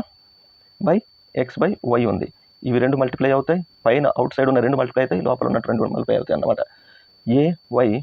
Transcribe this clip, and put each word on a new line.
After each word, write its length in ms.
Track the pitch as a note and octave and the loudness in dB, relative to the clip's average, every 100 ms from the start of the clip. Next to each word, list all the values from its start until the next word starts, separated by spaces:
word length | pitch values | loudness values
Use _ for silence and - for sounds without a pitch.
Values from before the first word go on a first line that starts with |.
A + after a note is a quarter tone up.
| - _ _ _ _ _ _ - G3 | -2 _ _ _ _ _ _ -6 0
by 100 | G3 - _ _ - B2+ | 0 -2 _ _ -6 -6
X 140 | - | -2
by 80 | F3 G#3 B2+ A#2+ | -2 -2 0 2
Y 60 | A#2 | 2
ఉంది. 180 | G2+ A2 - _ _ B2+ | -2 -4 -10 _ _ -2
ఇవి 80 | A#2+ | 0
రెండు 140 | B2+ C#3 | 2 2
మల్టిప్లై 300 | C3 - C3+ C3+ | -2 0 0 2
అవుతాయి, 220 | C3 F3 E3+ _ A2+ | 0 -2 -4 _ 0
పైన 200 | C3 C#3+ - | 2 2 0
అవుట్ 140 | B2+ - | -2 0
సైడ్ 140 | C3+ | 2
ఉన్న 80 | C3 A#2+ | 2 2
రెండు 120 | C#3 | 0
మల్టిప్లై 240 | B2+ B2+ C3 | 0 0 0
అవుతాయి, 160 | F3+ B2 | -2 -2
లోపల 180 | B2+ A#2+ | -2 -2
ఉన్న 80 | A#2 - | -2 -2
రెండు 140 | A#2 - - | -2 -2 -2
మల్టిప్లై 220 | A2+ A2 | -2 -2
అవుతాయి 160 | - D2+ | 0 -2
అన్నమాట. 240 | - A2+ - _ _ - _ _ - B2+ | 0 -2 -4 _ _ -20 _ _ 0 2
ఏవై 480 | D#3 E3+ _ A#2+ B2 A2+ | 2 -2 _ 0 2 0